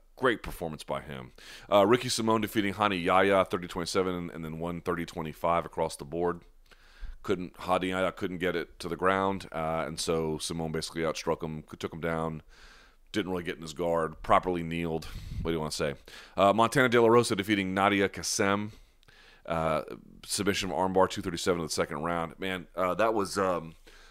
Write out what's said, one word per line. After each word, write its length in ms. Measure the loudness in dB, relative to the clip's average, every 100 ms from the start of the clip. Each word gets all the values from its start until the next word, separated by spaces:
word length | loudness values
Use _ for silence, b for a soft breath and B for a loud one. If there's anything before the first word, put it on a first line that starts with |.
| _ -4
Great 280 | -2 -2
performance 400 | -6 -8 -8 -8
by 180 | -8 -8
him. 300 | -8 -14 -14 -18 B B B
Uh, 140 | 6 8
Ricky 240 | 6 2
Simone 320 | -2 2 2
defeating 340 | 0 0 0 2
Hani 280 | 0 2
Yaya 400 | 4 4 6 6
thirty 240 | 4 0 -6
twenty-seven 460 | -6 -2 0 0
and, 160 | -2 -6
and 160 | -8 -10
then 140 | -6
won 200 | -6 -6
thirty 240 | -4 -4 -4
twenty-five 600 | -8 -8 -4 0 0 0
across 300 | -4 -4 -4
the 100 | -8
board. 360 | -2 -2 -2 -10 -20 -20 b b b b b
Couldn't, 320 | -4 -2 -4 -8
Hani 340 | 0 0 2
Yaya 220 | 0 0
couldn't 260 | -2 -6 -2
get 180 | -2 -2
it 240 | -4 -8
to 80 | -8
the 80 | 0
ground, 520 | 2 2 0 -2 -6
uh, 340 | -6 -2 -2 -4
and 120 | -4
so 380 | -2 0 0 -4
Simone 340 | -4 -4 -4
basically 300 | -4 -6 -4
outstruck 400 | -4 -2 -2 -2
him, 220 | -4 -8 -12 -10
took 140 | -10
him 80 | -6
down, 420 | -4 -2 -4 -6 -14 B B B B B _
didn't 200 | -4 -2
really 120 | -4
get 120 | -6 -8
in 60 |
his 120 | -8
guard, 480 | -4 0 2 0 -2
properly 400 | 4 4 4 -2
kneeled. 440 | -2 -2 -2 -4 -6 B B B
What 100 | -2
do 20 |
you 60 | -2
wanna 120 | -2
say? 240 | -2 -4 -4 -12 B B 4
Uh, 160 | 4
Montana 360 | 6 4 4 4
De 120 | 6
La 60 | 8
Rosa 280 | 8 6 2
defeating 380 | 2 2 2
Nadia 340 | 4 4 4 2
Kassem. 640 | 0 -4 0 2 2 -2 -12 b b _ b b b -6
Uh, 360 | -2 0 0 -4 -12 -18 -18 -8
submission 440 | -4 0 0 -2
from 80 | -2
armbar, 320 | 2 4 4
two 120 | 2
thirty-seven 380 | -6 -4 0 0
of 80 | 0
the 60 |
second 300 | -2 -2 -2
round. 340 | -4 -2 -4 -6
Man, 280 | -6 -6 -8 -2
uh, 180 | 0
that 200 | 2 2
was, 240 | 2 0 0
um, 360 | 0 0 -4 -16 -20 b b